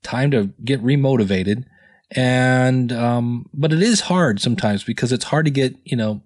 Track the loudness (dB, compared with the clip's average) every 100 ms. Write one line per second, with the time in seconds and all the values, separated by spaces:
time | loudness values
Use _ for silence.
0 | -8 -2 0 0 -2 -6 -4 -2 2 2
1 | 2 2 2 0 0 -4 -6 _ _ _
2 | _ -2 2 2 2 2 2 2 0 -2
3 | 0 0 -2 -4 -8 -4 0 2 2 0
4 | 0 2 2 0 -2 0 0 -2 -4 -4
5 | -2 -2 -2 0 0 0 -2 -4 -6 -4
6 | -2 -4